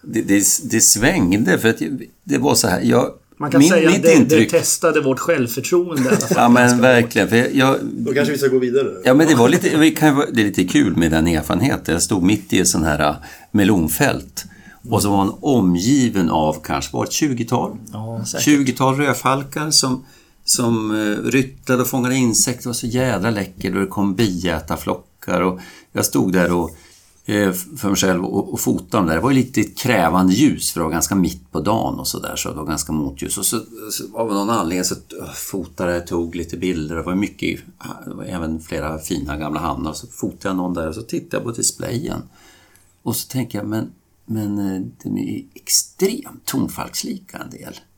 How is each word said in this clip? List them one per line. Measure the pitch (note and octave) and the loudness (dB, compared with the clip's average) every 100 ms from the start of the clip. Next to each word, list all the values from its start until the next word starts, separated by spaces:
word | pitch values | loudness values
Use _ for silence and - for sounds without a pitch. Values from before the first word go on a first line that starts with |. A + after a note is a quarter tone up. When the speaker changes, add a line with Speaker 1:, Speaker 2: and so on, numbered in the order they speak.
Speaker 1:
det, | - E3+ | -4 -4
det, | E3+ G2+ - - | 2 2 4 0
det | C#3+ G#2+ | 0 2
svängde, | - G2+ B2+ F3+ F2+ G2+ - E3 | 2 4 2 2 2 2 2 2
för | A2+ | 2
att | A2+ D#3 - A2+ _ | 0 -4 -8 -12 _
det | - C#3 | -4 0
var | C3+ A#2+ | 2 2
så | - | 2
här, | F2+ | 2
jag, | A#2+ A#2+ C3 - _ _ | 2 2 2 -6 _ _
Speaker 2:
Man | D3 | 0
kan | C#3+ | 6
Speaker 1:
min, | D#3 | 6
Speaker 2:
säga | F3 D#3+ | 6 4
Speaker 1:
mitt | F#3+ | 4
Speaker 2:
att | |
det, | E3 D#3+ | 6 6
Speaker 1:
intryck | - D#3 A2+ | 6 4 4
Speaker 2:
det | E3+ | 2
testade | - - E3+ D3+ | 0 0 2 2
vårt | C#3 C3 | 0 -2
självförtroende | - D#3+ A#2 - - F3 F3+ D3+ | 0 0 0 -4 0 0 0 -2
i | B2+ | 0
alla | G#3 | 0
fall. | - | 2
Speaker 1:
<laughs> | F3+ | 4
Ja, | A#2+ | 6
men | A#2+ | 6
Speaker 2:
ganska | B2 B2 | 6 6
Speaker 1:
verkligen, | B2 A#2+ A#2 A2+ F2+ | 6 6 4 0 2
för | A2+ B2+ C#3 | 2 2 2
jag | C3 C3+ | 2 2
Speaker 3:
Då | - - A#2 | -2 -6 -2
kanske | C3+ C3+ | 0 0
vi | C3+ | 2
ska | C#3 | 2
gå | B2+ | 2
vidare. | B2 B2+ A#2+ - | 2 0 0 0
Speaker 1:
Ja, | - | 4
men | C3 D#3 | 6 6
det | C#3+ | 6
var | A#2+ | 6
lite, | E3+ F3 D3+ | 4 2 4
vi | D#3 | 4
kan | D3+ D#3 C#3 | 4 2 4
ju, | C3 | 0
det | A#2+ | 2
är | G#2 | 2
lite | F#2+ | 2
kul | F2+ D3 A2+ D#2 | 2 2 2 2
med | E2 | 2
den | D#2+ E2 | 4 2
erfarenheten. | D#2+ D2+ F2 C3 G#2+ - | 0 0 0 0 0 -2
Jag | E2+ | -2
stod | - G#2 | 0 2
mitt | F2 G#2+ - | 2 0 0
i | G2+ | 0
ett | F2 | 2
sån | F2+ | 0
här, | D#2+ D2 D2+ | 0 2 0
äh, | C#2+ - - - | -2 -12 -20 -4
melonfält. | G#2 G2 G2+ D#2 - C#3 C2 - - - - - - - | 2 4 4 2 0 0 0 -8 -16 -16 -20 -20 -20 -2
Och | A2 | 0
så | G2+ | 2
var | G2+ | 2
man | G2 - | 0 -2
omgiven | D3+ B2+ F#2 F2 G#2 C#3+ B2 G2+ E2+ | 0 2 4 2 2 4 2 2 0
av | D#2+ D#2 D2+ | 2 0 -2
kanske, | - C#2+ - - | -4 -6 -4 -6
var | |
ett | - | -4
tjugotal? | - D3+ A#2+ A#2 - F3 - - | -2 -2 -2 -2 -2 -4 -8 -14
Speaker 2:
Ja, | G#2 A2 A2+ - | -12 -10 -8 -8
säkert. | - - | -2 4
Speaker 1:
Tjugotal | D3 C3 A#2+ C3 C3+ | 4 2 2 0 2
rödfalkar | C#3+ B2 C3 C3+ C#3 - D3+ | 0 0 0 -2 -4 -6 0
som, | D3+ C3+ B2+ - - _ _ | 0 2 -2 -8 -20 _ _
som, | - - A#2+ A2+ G#2+ | -4 0 2 0 0
eh, | G#2+ G#2+ G#2+ A#2 | -2 0 -2 0
ryttade | C3 C3 - - B2+ | 0 0 -6 -2 0
och | B2 | 0
fångade | C3+ B2 C3 | 0 0 2
insekter. | B2 G#2 - A#2+ | 2 2 -2 -4
Det | B2 | -6
var | |
så | A#2 B2 | -6 -4
jädra | B2 C3 G2+ G#2+ | 0 0 0 0
läckert | G#2+ F#2+ - F#2+ F#2 | -2 -6 -6 -4 -2
och | |
det | F#2+ | -2
kom | - G2 F#2+ | 0 -2 2
biätarflockar. | A2+ F2+ F2 D#2+ - E2+ - F2+ _ _ - F2+ | 0 0 -2 -4 -4 -6 -4 -6 _ _ -4 0
Och | F#2 F2+ - - _ | 0 -2 -12 -20 _
jag | G#2+ G#2 | -4 -2
stod | C#3+ G#2 | 0 2
där | F2+ F2 | 2 2
och, | F2 D#2+ - - - _ _ - | 2 -2 -8 -20 -20 _ _ -2
eh, | G#2 G2 | 0 2
f-, | F2+ F#2 D3+ | 0 -8 -6
för | G2+ | -2
mig | G2 | 0
själv | F#2+ F2 F#2+ | 0 0 -2
och, | G2+ - | -4 -4
och | A#2+ | -4
fotade | - G2+ - A2 | -2 -2 -2 0
dem | F2 | 0
där. | D#2+ | 0
Det | |
var | A#2 | 2
ju | C3+ | 2
lite | A#2+ - | 2 0
krävande | G#2 - - A2 E2 F2+ F#2 | -2 -2 0 2 2 4 4
ljus, | F#2+ C#3+ E2+ - | 6 4 2 -4
för | - | -4
det | |
var | D#2+ | -4
ganska | E2 - G2 | -2 -2 0
mitt | F2 - - | 0 -2 -8
på | D#2+ | -6
dagen | D#2 A2+ C2+ - | -2 -2 -2 -6
och | - | -6
så | - | -8
där, | - - | -8 -8
så | - | -8
det | D2+ | -8
var | D#2 | -6
ganska | D2+ - | -6 -2
motljus. | D#2 C#2 C#2 F2 - | -2 -4 -6 -8 -4
Och | F#2+ | -2
så, | A2+ - - G#2+ | -4 -6 -16 -12
så | G2 G2+ A2 | -10 -10 -6
av | A2+ | -4
någon | G2+ G2+ | -2 0
anledning | A2+ E2+ F2+ | -2 -2 -2
så, | F#2 - | -4 -6
äh, | - F2 D2+ | -12 -16 -14
fotade | - - G2 F2 - F2+ | -12 -8 -8 -10 -6 -4
jag, | F2 F2 | -4 -4
tog | F2 E2+ F2 | -4 -4 -6
lite | D#2+ F2 | -8 -4
bilder. | F2+ E2 D2+ E2 | -4 -4 -4 -6
Det | |
var | D#2+ F#2 | -4 -2
mycket, | G2+ - E2+ - - - - - - | -4 -4 -6 -6 -12 -18 -16 -14 -14
det | |
var | - | -12
även | - F2+ D#2+ D#2+ | -10 -8 -6 -8
flera | - D#2+ D2+ D#2+ | -8 -8 -8 -8
fina | - D2+ C#2+ D2 | -6 -6 -6 -8
gamla | D2+ D2+ | -6 -6
hannar. | E2 C2+ D2+ | -6 -6 -6
Så | D2+ - | -8 -14
fotade | - G#2 - G2+ | -10 -10 -6 -6
jag | F#2 | -4
någon | F2+ | -4
där | F2 D#2+ | -4 -6
och | D#2+ | -8
så | |
tittade | A#2 E3+ - - | -8 -8 -6 -8
jag | |
på | - | -6
displayen. | A#2 - - - A#2+ - - - _ - _ _ _ _ _ | -4 -4 -4 -8 -6 -6 -8 -10 _ -20 _ _ _ _ _
Och | - A2+ | -8 -6
så | - | -6
tänker | B2+ A#2+ G#2 | -8 -6 -6
jag, | G#2 | -6
men, | A2 - - _ _ - | -6 -6 -12 _ _ -6
men, | A2 G#2 G2+ G2+ F#2+ | -4 -2 -2 -2 -4
eh, | A#2 - | -8 -10
de | G#2 - | -6 -4
är | |
ju | G#2+ G#2+ - | -4 -8 -12
extremt | - - - - _ G3 A#3 - - - | -20 -4 -2 -2 _ -2 -2 -10 -14 -6
tonfalkslika | C#3 - - - - - - - - | -4 -4 -4 -10 -8 -8 -10 -12 -16
en | - | -14
del. | - - - _ | -14 -16 -18 _